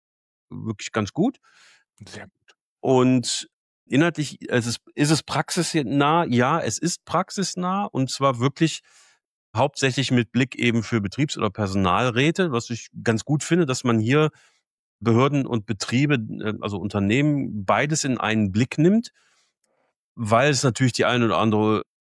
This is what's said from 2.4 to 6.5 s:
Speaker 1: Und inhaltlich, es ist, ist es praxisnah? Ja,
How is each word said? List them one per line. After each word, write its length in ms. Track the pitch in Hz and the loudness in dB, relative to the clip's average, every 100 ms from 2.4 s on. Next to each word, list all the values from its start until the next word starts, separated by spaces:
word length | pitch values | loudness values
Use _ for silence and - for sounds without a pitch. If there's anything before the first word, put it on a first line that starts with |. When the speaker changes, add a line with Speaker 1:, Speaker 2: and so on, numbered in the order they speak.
| _ _ _ _ | _ _ _ _
Speaker 1:
Und 680 | 131 131 127 127 - - - _ _ _ - | 2 4 4 2 0 -6 -10 _ _ _ -2
inhaltlich, 500 | 135 170 156 143 - - | 2 2 0 -6 -10 -2
es 160 | 120 117 | -2 0
ist, 160 | 113 _ - | -6 _ -2
ist 160 | 147 | 2
es 120 | 156 | 2
praxisnah? 1000 | - 147 - 180 160 160 113 143 143 170 165 | 0 -4 -2 -2 -2 -2 0 2 2 2 2
Ja, 340 | 120 123 | 2 2